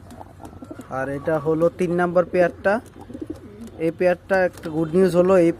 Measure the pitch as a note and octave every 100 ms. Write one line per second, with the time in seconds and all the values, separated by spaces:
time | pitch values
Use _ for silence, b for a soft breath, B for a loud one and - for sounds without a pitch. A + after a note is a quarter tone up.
0 | - - - - - - - - - C3
1 | C3+ C#3 C#3+ D#3 D3 D#3+ E3 - F3+ F3
2 | F3+ F3 E3+ F3+ E3+ - G3 A3 - -
3 | - - - - - - A3+ - E3 E3
4 | F3+ F3 - F#3+ F3+ - F3 D#3 E3 E3+
5 | F#3+ E3+ F3+ F#3+ E3+ E3+